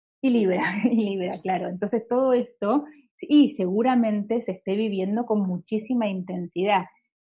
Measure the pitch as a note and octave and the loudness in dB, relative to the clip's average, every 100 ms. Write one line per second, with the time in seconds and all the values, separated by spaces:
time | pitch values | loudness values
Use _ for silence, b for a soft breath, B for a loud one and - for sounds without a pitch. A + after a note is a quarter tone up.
0 | _ _ C4+ A#3+ G3 F3+ F3+ G3 B3 A3+ | _ _ 2 4 4 2 0 0 0 2
1 | G3+ G3 F3+ - F#3 F3+ F3 F3+ G#3 A3+ | 0 -2 -6 -6 -4 -2 -4 -6 -4 -4
2 | A3+ B3 C4 B3 A#3+ _ G3+ C#4 D4 B | -2 0 2 2 0 _ -2 0 -2 B
3 | B _ - D4 C#4 - F#3 G3+ B3 B3 | B _ 4 6 6 2 -2 0 2 2
4 | A3 G#3 G3+ A#3 A#3+ F#3 - G3 A3 G3 | 2 0 -2 -4 -4 -6 -4 -2 -2 -2
5 | F#3 A3 A#3+ G#3+ F#3+ F3 - A3 A3 B3 | -2 -2 0 0 0 -4 -4 -4 -2 -2
6 | G#3+ F#3+ F#3 F3+ F3 F3 G3 G3 F#3 b | -2 -4 -6 -8 -6 -2 0 0 -2 b
7 | b _ | b _